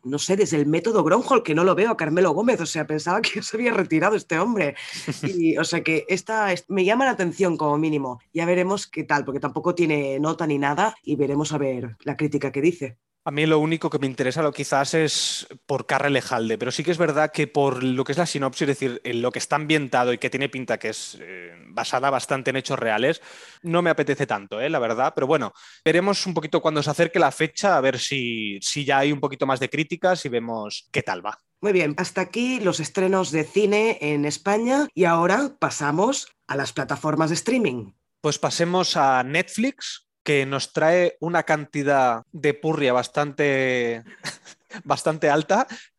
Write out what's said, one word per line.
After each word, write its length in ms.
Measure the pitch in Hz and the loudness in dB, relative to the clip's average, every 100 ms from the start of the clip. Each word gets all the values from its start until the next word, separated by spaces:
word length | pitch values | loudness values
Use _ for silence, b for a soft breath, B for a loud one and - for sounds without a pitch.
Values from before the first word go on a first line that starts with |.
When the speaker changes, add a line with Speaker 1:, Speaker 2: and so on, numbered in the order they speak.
Speaker 1:
no 140 | 127 143 | -6 -4
sé, 180 | - 196 | 0 2
desde 220 | 190 160 | 2 2
el 80 | 143 | 2
método 380 | 160 226 220 | 2 2 2
Gronholm 400 | 160 208 247 254 | 4 4 4 2
que 100 | 240 | 2
no 100 | 151 | 4
lo 120 | 185 170 | 4 4
veo 160 | 220 | 2
a 60 | 220 | 0
Carmelo 340 | 160 170 185 | 0 4 4
Gómez. 280 | 156 240 233 | 4 2 0
O 60 | 160 | -2
sea, 220 | 160 147 | -4 -2
pensaba 340 | 156 160 196 | -2 0 0
que 220 | 226 - | 0 -4
<laughs> 0 | |
se 120 | - 220 | -6 -2
había 160 | 240 | 0
retirado 440 | 220 165 160 185 214 | 2 2 2 4 2
este 240 | - 160 | 0 0
hombre. 340 | 214 220 147 139 B B B - | 0 0 0 -4 B B B -4
Y, 380 | 185 180 160 147 | -4 0 2 2
o 40 | |
sea, 200 | 160 170 | 0 -2
que 220 | - 160 151 | 0 -2 0
esta, 420 | 180 - 220 208 | -4 -2 0 0
est-, 160 | 180 - | 0 -2
me 160 | 190 185 | 0 2
llama 200 | 233 269 | 2 2
la 60 | |
atención 440 | 240 180 - 185 156 | 0 -2 0 0 2
como 220 | 151 147 | 0 2
mínimo. 420 | 160 151 131 123 _ | 0 -2 -4 -8 _
Ya 140 | 165 170 | -2 0
veremos 400 | 180 185 202 - | 2 2 -2 -6
qué 160 | - | -8
tal, 220 | 151 147 135 | -2 0 0
porque 140 | 135 | -4
tampoco 360 | 143 156 175 175 | -4 -2 -2 0
tiene 440 | 165 147 139 135 | 2 0 0 -2
nota 280 | 151 160 160 | -2 -2 0
ni 100 | 143 | 0
nada, 380 | 143 147 220 - | 2 2 0 -2
y 140 | - 143 | -4 -2
veremos 340 | 139 143 151 | 0 0 -2
a 60 | 151 | -2
ver 380 | 139 127 117 113 | -2 -4 -8 -10
la 140 | 147 135 | -8 -2
crítica 340 | 151 147 139 | -2 -2 -2
que 100 | 139 | 0
dice. 360 | 156 170 135 - _ _ - | 0 0 -6 -12 _ _ -6
Speaker 2:
A 40 | |
mí 140 | 143 156 | 0 4
lo 140 | 156 | 4
único 300 | 156 165 160 | 2 0 -2
que 100 | 147 | -2
me 80 | 139 | -2
interesa 340 | 127 131 151 | -2 -2 0
lo 120 | 147 | -2
quizás 400 | 135 143 139 139 | -2 0 0 2
es 540 | 165 156 - - - - - - | 0 0 0 -2 -4 -10 -14 -6
por 200 | 135 117 | -4 0
Karre 240 | 135 143 | 0 2
Lejalde, 480 | 135 - 120 113 107 | 0 0 -2 -2 -2
pero 140 | 123 | -4
sí 100 | - | -4
que 100 | 156 | -2
es 60 | 170 | 0
verdad 320 | 165 143 156 | 0 2 0
que 160 | - 143 | 0 -2
por 380 | 147 139 127 | 0 0 0
lo 220 | 131 127 135 | 0 0 -2
que 80 | |
es 40 | 143 | -2
la 80 | 170 | -2
sinopsis, 360 | 147 135 - | -2 -4 -2
es 60 | 143 135 | -2 0
decir, 220 | 131 120 | -4 -4
en 180 | 123 120 | -6 -4
lo 120 | 123 | -2
que 60 | 123 | -4
está 180 | - 147 | -2 -2
ambientado 560 | 151 156 135 127 123 | 2 0 2 0 2
y 40 | 120 | 0
que 120 | 127 | -2
tiene 180 | 131 139 | -2 -4
pinta 320 | 131 123 110 | -6 -4 -4
que 80 | 110 | -4
es, 260 | - - - | -8 -10 -14
eh, 320 | 82 92 87 85 65 | -18 -18 -18 -20 -12
basada 420 | 101 113 127 139 | -8 -2 0 2
bastante 420 | 131 - 135 131 | 0 0 -4 -2
en 40 | 131 | -4
hechos 240 | - 131 | -2 -2
reales, 420 | 113 107 131 165 B B B B | 0 2 2 0 B B B B
no 180 | 170 170 | -2 0
me 80 | 175 | 2
apetece 380 | 156 143 139 135 | 2 0 -2 -2
tanto, 340 | 107 98 104 | -4 -4 -4
eh, 80 | 139 | -2
la 100 | 156 | 0
verdad. 320 | 117 117 143 | 0 0 0
Pero 140 | 160 135 | 0 2
bueno, 240 | 156 107 - B B | 2 0 -10 B B
veremos 420 | 160 165 196 196 190 | 2 4 2 0 -2
un 80 | |
poquito 280 | 165 156 170 | -4 -2 0
cuando 200 | 165 156 | 0 0
se 80 | 147 | 0
acerque 300 | 147 170 175 | 0 2 4
la 140 | 143 | 2
fecha, 420 | - 160 - 202 165 | 2 -2 0 2 4
a 60 | |
ver 180 | 131 123 | 2 0
si, 600 | - 139 120 113 107 98 | -2 -4 -4 -4 -6 -6
si 240 | - 147 135 | -6 -4 0
ya 140 | 139 | 2
hay 120 | 143 | 2
un 80 | 147 | 0
poquito 260 | 139 135 135 | -4 -2 -2
más 140 | 131 | 0
de 100 | 131 | -2
críticas 540 | 147 160 175 185 180 139 | -4 -4 0 0 0 -2
y 40 | |
vemos 580 | 120 117 113 104 - - | -4 -4 -6 -8 -12 -8
qué 100 | 131 | -4
tal 220 | 113 92 101 | -4 -4 -6
va. 120 | - _ _ | -10 _ _
Speaker 1:
Muy 140 | 202 | 0
bien, 220 | 185 151 151 | 2 0 -2
hasta 240 | 180 - | -4 -4
aquí 400 | 185 220 247 254 | -4 -2 -2 0
los 180 | 196 - | 0 -2
estrenos 520 | 147 - 190 190 175 | -4 -2 0 2 0
de 120 | 156 | -2
cine 540 | 151 196 208 208 226 214 | -2 2 2 2 2 0
en 240 | 151 147 | -2 0
España 640 | 147 147 196 208 240 269 294 | -2 -2 -2 0 2 0 0
y 100 | - | 2
ahora 480 | 175 165 175 208 285 - | 2 4 4 2 0 -4
pasamos 680 | 147 - 147 156 226 277 - _ - | -4 -2 0 2 2 0 -6 _ -8
a 80 | 139 | -6
las 160 | 131 | -4
plataformas 580 | - 131 143 156 151 156 | -4 -4 -4 -2 0 2
de 60 | 160 | 0
streaming. 560 | - 254 190 123 98 - _ _ | 0 0 0 -2 -10 -16 _ _
Speaker 2:
Pues 180 | 151 - | -4 -2
pasemos 560 | 151 - 170 185 170 170 | -2 0 2 2 2 2
a 260 | 139 127 127 | 4 4 2
Netflix, 800 | 160 185 - 254 - - - _ _ | -2 -2 -2 -2 -4 -12 -14 _ _
que 220 | - 143 135 | 0 0 0
nos 280 | 135 - | -2 -4
trae 420 | - 156 180 175 - | 2 4 6 4 0
una 220 | 160 170 | -2 0
cantidad 800 | 156 156 147 147 139 139 127 113 - | 2 0 -2 -4 2 4 4 0 -6
de 200 | 160 147 | -4 -2
purria 380 | 143 156 160 135 | 0 -2 0 2
bastante, 1120 | 123 120 - 147 139 143 135 131 127 120 117 | 2 0 -2 -2 0 0 2 2 0 -2 -4
<laughs> 800 | 117 - - - - - _ - | -10 -14 -12 -14 -16 -20 _ -10
bastante 460 | - 139 165 156 151 | -4 -2 -2 0 2
alta, 380 | 151 151 202 254 226 B | 2 2 2 0 -6 B